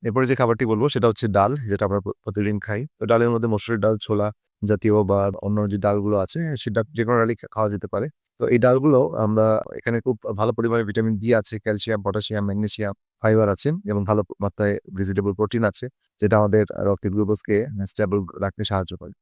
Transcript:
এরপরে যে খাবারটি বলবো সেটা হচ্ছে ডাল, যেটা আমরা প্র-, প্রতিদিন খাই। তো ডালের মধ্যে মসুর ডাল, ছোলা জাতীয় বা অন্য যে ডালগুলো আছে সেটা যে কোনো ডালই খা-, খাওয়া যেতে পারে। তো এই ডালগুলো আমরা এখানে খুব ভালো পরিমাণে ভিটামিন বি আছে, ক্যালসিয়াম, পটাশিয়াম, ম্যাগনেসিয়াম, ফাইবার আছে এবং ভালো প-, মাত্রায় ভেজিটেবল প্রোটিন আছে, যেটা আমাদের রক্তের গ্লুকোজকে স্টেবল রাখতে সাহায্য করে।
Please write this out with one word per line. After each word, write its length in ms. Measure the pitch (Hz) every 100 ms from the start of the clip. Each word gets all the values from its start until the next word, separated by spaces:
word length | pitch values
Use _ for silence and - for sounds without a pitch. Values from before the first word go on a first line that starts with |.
এরপরে 220 | - 113 131
যে 80 |
খাবারটি 300 | 127 123 113
বলবো 240 | 123 107 139
সেটা 200 | 131 117
হচ্ছে 200 | 107 113
ডাল, 280 | 98 101 143
যেটা 300 | 117 98 101
আমরা 140 | 101
প্র-, 120 | 98 -
প্রতিদিন 360 | - 101 104 104
খাই। 280 | - 107 143 _
তো 80 | 107
ডালের 240 | 117 117
মধ্যে 180 | 117 113
মসুর 320 | 107 - 117
ডাল, 160 | 104 110
ছোলা 320 | - 107 104 107 _ _
জাতীয় 380 | 104 107 113 107
বা 280 | 98 101 98 92
অন্য 280 | 101 104 104
যে 80 | 101
ডালগুলো 380 | 101 104 101 104
আছে 400 | 92 165 165 139
সেটা 260 | - 104 110 107
যে 80 |
কোনো 140 | 113 120
ডালই 160 | 113
খা-, 140 | 117 -
খাওয়া 200 | - 107
যেতে 160 | 104 98
পারে। 220 | 101 135 - _ _
তো 100 | 120
এই 100 | 123
ডালগুলো 520 | 123 127 143 135 151
আমরা 520 | 113 110 107 110 110 - -
এখানে 240 | - 117
খুব 180 | 127 117 131 104
ভালো 160 | 113
পরিমাণে 320 | 117 117 117
ভিটামিন 340 | 107 107 113 110
বি 160 | 107
আছে, 240 | 113 104 110
ক্যালসিয়াম, 440 | 110 104 - 110
পটাশিয়াম, 420 | 101 101 104 107
ম্যাগনেসিয়াম, 500 | 101 98 107 - 104 101 _ _
ফাইবার 260 | 110 110 107
আছে 220 | 98 139 165 202
এবং 180 | 101
ভালো 180 | 98 107
প-, 120 | 101 -
মাত্রায় 380 | 101 - 104 101 - 95
ভেজিটেবল 360 | 98 95 98
প্রোটিন 320 | 98 107 117
আছে, 240 | 110 - 127 _ _ _
যেটা 180 | 104 107
আমাদের 280 | 104 107 104 -
রক্তের 320 | 98 98 104
গ্লুকোজকে 560 | 98 104 107 - 104 123 107 98
স্টেবল 400 | - 104 101 90 -
রাখতে 240 | 98 -
সাহায্য 320 | 107 101 92 92
করে। 160 | 85 -